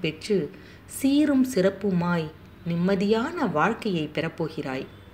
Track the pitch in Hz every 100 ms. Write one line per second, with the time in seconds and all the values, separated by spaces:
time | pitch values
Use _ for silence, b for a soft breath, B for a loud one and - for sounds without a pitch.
0 | 160 151 - 196 143 B B B - -
1 | 269 285 294 269 254 185 185 190 208 175
2 | 175 175 156 - - - 170 170 185 196
3 | 202 220 285 349 226 147 175 220 220 170
4 | 147 156 160 - 156 - 143 131 - -
5 | -